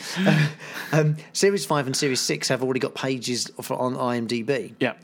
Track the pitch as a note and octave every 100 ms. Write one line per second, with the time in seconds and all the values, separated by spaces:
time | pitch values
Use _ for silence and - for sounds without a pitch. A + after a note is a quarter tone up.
0 | - - F#3+ D#3 D3+ - - - - D3+
1 | D3+ D3+ - - G3 G3+ - D3+ C3 B2+
2 | D3 B2+ - D3+ - C3 B2+ C3 C3+ -
3 | C3+ C3 A#2 A#2+ - - B2 C3 B2+ C3
4 | B2+ A#2+ A2+ A#2+ A2+ C#3 G2 - B2+ -